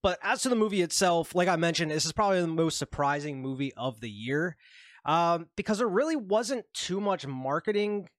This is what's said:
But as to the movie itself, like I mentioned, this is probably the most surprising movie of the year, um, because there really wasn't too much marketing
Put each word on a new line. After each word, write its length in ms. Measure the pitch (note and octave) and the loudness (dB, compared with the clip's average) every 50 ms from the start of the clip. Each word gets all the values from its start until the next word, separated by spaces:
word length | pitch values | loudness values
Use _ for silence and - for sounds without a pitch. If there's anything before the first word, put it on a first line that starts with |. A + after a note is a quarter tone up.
| - | 2
But 160 | F#3+ F3+ - | 0 0 0
as 220 | - G3 A#3 C4 - | -2 -2 -2 0 2
to 60 | C4+ | 0
the 60 | B3 | 2
movie 280 | A3+ G#3+ A3 F#3+ G3 F3 | 2 2 2 2 0 0
itself, 500 | D#3+ - - G3 F3+ E3+ E3+ D#3+ - - | 0 0 2 2 4 4 2 0 0 0
like 140 | F3+ F3+ F3+ | 2 2 2
I 80 | F3+ | 2
mentioned, 340 | D#3+ E3 E3+ E3 E3 E3+ D#3 | 2 2 2 2 0 0 0
this 160 | D3+ D#3 D3+ | 0 -2 -2
is 80 | E3 - | -2 0
probably 280 | - G#3+ G3+ G3 F3+ | 0 2 2 4 2
the 60 | F3 E3 | 2 0
most 300 | D#3+ D#3+ E3 D#3+ D#3 - | 2 2 0 0 0 -2
surprising 640 | D3 - - - C#3+ C#3 C#3+ D3 C#3+ D3+ C#3+ C3+ | -6 -6 -2 0 0 2 2 0 -2 -6 -8 -6
movie 320 | C3 C3+ C3+ C3 C#3 C#3 - | -6 -6 -4 -4 -4 -4 -4
of 260 | - A#2+ C3 B2+ A2 | -4 -6 -6 -4 -6
the 120 | A2 A#2 | -10 -12
year, 440 | G#2 G2+ A2 A#2+ C3+ D3 E3 F3+ D#3+ _ - - - - - - - - _ | -10 -8 -6 -2 0 0 0 -2 -4 _ -20 -20 -20 -20 -20 -20 -20 -10 _
um, 440 | - D3+ E3+ E3+ E3+ E3+ E3+ E3 - _ | 0 2 4 4 4 2 0 -2 -8 _
because 240 | - G3 - G#3+ G3 | -8 -2 -2 0 0
there 80 | B3 A3+ | 0 2
really 300 | F3+ G3 C#4+ D#4+ D#4+ D4 | 2 2 2 2 0 -2
wasn't 480 | G#3+ F#3 G3+ A3 A#3+ G3+ C#4 A#3+ G3+ _ _ | 0 2 2 2 2 0 -2 -4 -4 _ _
too 260 | - - - F3 G3 | -8 -4 -4 -2 -2
much 240 | G#3 G3+ F#3+ F3 - | 0 0 0 0 -2
marketing 840 | C3+ C3+ B2+ C3 C3 C#3+ E3 - - G#3 G3+ G#3 G#3 G#3 G#3 F#3+ - _ | -6 -6 -4 -2 -2 -2 0 0 0 0 2 0 0 -2 -4 -6 -8 _